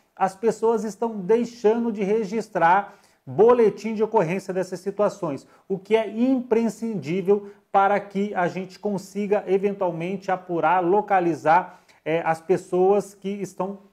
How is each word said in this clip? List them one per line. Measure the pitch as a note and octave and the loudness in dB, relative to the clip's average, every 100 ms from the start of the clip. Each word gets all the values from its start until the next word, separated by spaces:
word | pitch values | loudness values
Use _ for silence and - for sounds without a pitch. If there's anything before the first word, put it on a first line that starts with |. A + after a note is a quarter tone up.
| _ - | _ -4
as | F#3+ - | -4 -2
pessoas | A3+ A3 A3+ A3+ | -2 0 0 0
estão | G#3+ - A#3 G#3 | -4 -6 -6 -4
deixando | F3+ A#3 A#3+ - G#3 A#3 A#3 | 0 2 0 0 0 2 -2
de | G#3 | -2
registrar | F#3+ A3 F#3+ A3+ G3+ F3 E3 G3 G3+ - _ _ - | -2 -2 -2 -6 -4 2 4 4 0 -12 _ _ -6
boletim | C3 A#3 B3 G#3+ - A3 | 4 6 6 4 2 -6
de | G#3+ | -4
ocorrência | G#3+ A3 D#3+ F#3+ F#3+ | 0 0 0 -2 -4
dessas | F#3 F3+ F3+ | -6 -6 -8
situações, | G3+ G3 G3+ G3+ E3 C3+ - _ - | -8 -2 -2 -2 -8 -8 -12 _ -10
o | F#3+ | -8
que | - A3 | 0 0
é | G#3+ | 0
imprescindível | A3 B3+ C4 B3 A3+ A3+ - A3+ G3+ C3+ F#3+ F#3 G3+ G3+ - _ | -2 0 0 0 0 0 -4 -8 -6 -4 -2 0 0 -2 -20 _
para | G3+ G3 G3+ | 2 2 2
que | G3 F#3+ G#3 | -2 -4 -4
a | F#3+ F3 | -2 -2
gente | F3+ F#3 - | -4 -10 -8
consiga | G#3 F#3+ - G3+ G3+ G3+ F#3 | -6 -6 -8 -6 -2 0 0
eventualmente | F#3+ G3+ G3 F#3 D#3+ F3 F#3+ F#3+ | 0 0 -2 -4 -4 -6 -6 -4
apurar, | F#3 F#3 E3+ D#3 F3+ | -4 -4 -2 2 2
localizar, | F3 G#3 G#3 F#3+ E3+ C#3+ D3 F3 F3+ - _ _ | 2 2 2 2 2 0 4 4 2 -14 _ _
é, | D3+ E3 D#3+ | -4 -2 -2
as | D#3+ | -2
pessoas | - F3 - F3+ F#3 G3+ G3+ | 0 -2 0 2 4 4 0
que | - F#3+ | -10 -10
estão | G3+ F#3 - F#3+ G3 _ | -8 -8 -8 -8 -8 _